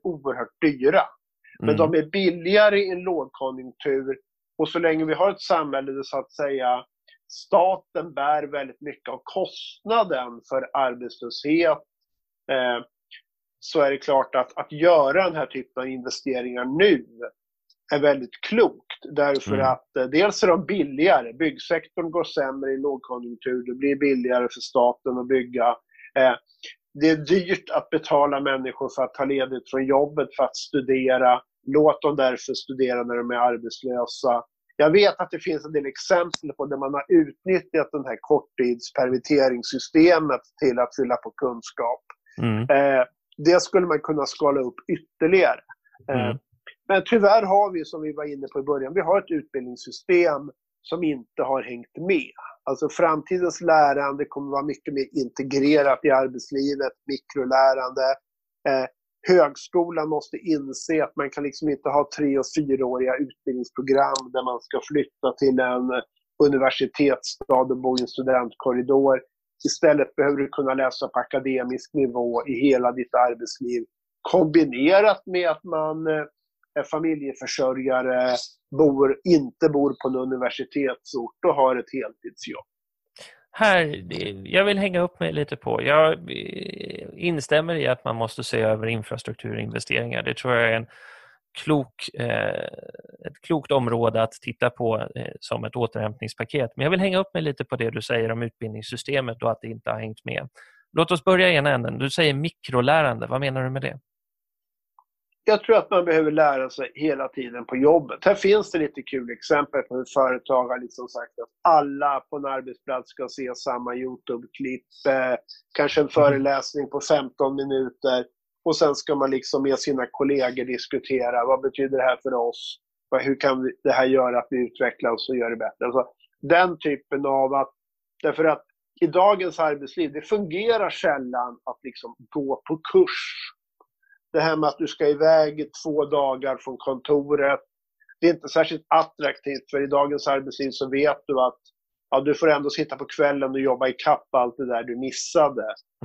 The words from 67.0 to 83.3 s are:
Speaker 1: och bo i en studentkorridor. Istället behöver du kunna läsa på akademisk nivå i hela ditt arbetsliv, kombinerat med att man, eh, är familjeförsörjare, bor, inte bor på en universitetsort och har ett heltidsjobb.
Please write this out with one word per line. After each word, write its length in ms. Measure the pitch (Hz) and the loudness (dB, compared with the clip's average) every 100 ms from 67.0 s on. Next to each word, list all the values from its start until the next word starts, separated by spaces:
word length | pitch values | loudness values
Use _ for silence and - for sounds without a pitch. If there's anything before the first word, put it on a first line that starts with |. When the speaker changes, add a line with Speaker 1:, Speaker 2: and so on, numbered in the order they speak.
| 143 127 - - - 131 131 | 2 2 -4 -8 2 2 2
Speaker 1:
och 60 | 127 | 0
bo 200 | 131 127 | 0 -2
i 40 | |
en 60 | 120 | -2
studentkorridor. 1120 | - 131 127 120 - 131 123 123 139 139 131 - _ _ _ - | -4 0 0 0 -6 -2 -2 2 2 4 2 -2 _ _ _ -8
Istället 500 | - 160 147 135 - | 2 4 4 2 0
behöver 220 | 139 139 | 0 2
du 100 | 139 | -2
kunna 260 | - 135 | -2 -2
läsa 340 | 135 131 - 127 | 0 -2 -2 -4
på 120 | 123 | -4
akademisk 720 | - 139 135 131 123 127 - | -2 -4 -2 -2 -4 -8 -6
nivå 540 | 151 131 120 120 117 127 | -2 -2 -2 -2 -2 -4
i 60 | |
hela 380 | 120 139 127 123 | 0 2 4 2
ditt 240 | 127 120 123 | -2 -2 2
arbetsliv, 680 | 123 117 113 - 123 120 113 _ _ _ | 2 0 -10 -10 -6 -6 -6 _ _ _
kombinerat 1000 | - 185 156 160 147 123 143 196 214 190 - | 0 2 4 4 4 2 4 6 6 2 -2
med 240 | 180 170 | -2 -2
att 140 | 151 | -2
man, 440 | 185 156 156 156 160 | -4 -4 -4 -4 -2
eh, 160 | 156 147 _ _ _ _ 147 | -2 -4 _ _ _ _ -8
är 40 | |
familjeförsörjare, 1500 | 135 156 165 151 139 131 123 - 131 131 131 127 127 127 127 123 - _ - 139 | -4 -2 -2 -2 -6 -10 -8 -2 -2 0 -2 0 0 0 0 -2 -6 _ -8 2
bor, 420 | 151 135 135 135 | 4 6 2 2
inte 460 | 185 160 131 - 160 | 4 2 2 0 2
bor 260 | 143 143 131 | 2 0 0
på 60 | 131 | -4
en 80 | 131 | -4
universitetsort 1300 | 131 127 123 - 127 147 135 120 - 135 117 - 175 | -4 -2 -4 -4 -6 -4 -4 -4 -10 -8 -8 -2 0
och 60 | 139 | 4
har 200 | 131 127 | 2 2
ett 180 | 120 | -4
heltidsjobb. 720 | 135 110 - 117 - - - - _ _ _ _ - - | -8 -10 -12 -18 -16 -14 -14 -16 _ _ _ _ -20 -20